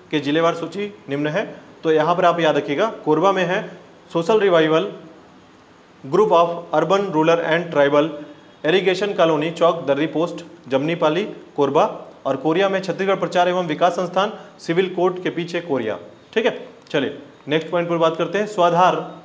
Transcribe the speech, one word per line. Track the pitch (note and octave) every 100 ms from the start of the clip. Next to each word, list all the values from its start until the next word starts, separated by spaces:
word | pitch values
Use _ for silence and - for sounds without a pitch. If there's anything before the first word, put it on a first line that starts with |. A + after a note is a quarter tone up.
| -
के | D3+
जिलेवार | C#3 D#3 E3
सूची | E3 D#3+ F#3+ G#3 G3+ -
निम्न | C#3 D3+
है। | E3+ B3+ - - -
तो | E3
यहाँ | D#3 D#3 F3
पर |
आप | F3+ E3+
याद | D#3+ C#3+
रखिएगा | C#3+ C#3+ A3 G#3+
कोरबा | - D#3 F#3+
में | F#3+
है | E3+ F#3+ - - - - -
सोशल | E3 E3+ A3
रिवाइवल | G3 E3+ D#3 D#3+ G3+ F#3 - - - - - - - - - -
ग्रुप | C3+ E3+ G#3
of | E3+ E3+ E3+ -
urban, | D#3 E3 G3 G3+
rural | D#3 D#3+ E3+
and | D3+ E3 E3+
tribal | D3+ C#3+ D3 D#3 D3+ - - - -
irrigation | - F#3 F#3 F#3 G3+
colony, | F#3+ E3 D#3 D3+
चौक | E3+ E3+ E3+ C3+
दर्री | C#3 D#3
पोस्ट, | D#3 F3 - - - B2
जमनीपाली, | C3 D3+ E3+ D#3+ E3 G#3+ - - -
कोरबा, | C#3 D3 G#3+ - - - C3+
और | C3+
कोरिया | D3+ E3 G3
में | F#3+
छत्तीसगढ़ | F#3 D#3+ F#3+
प्रचार | F#3+ F3 F3+ F3+
एवं | F3+ F3
विकास | D3 E3+
संस्थान, | F3 F3+ F3+ G#3 G#3+ - -
सिविल | - E3+ F#3
कोर्ट | F#3 F#3 F3
के | E3
पीछे | D#3 E3+ F3
कोरिया। | E3+ C3+ A2 G2 - - -
ठीक | A3 A#3
है, | - - - -
चलिए | D#3 A#2+ - - - -
next | D#3 -
point | F3+ E3+
पर | E3+
बात | D#3+ D#3+
करते | E3 G3
हैं, | G#3
स्वाधार | - F3 E3+ A3 - - -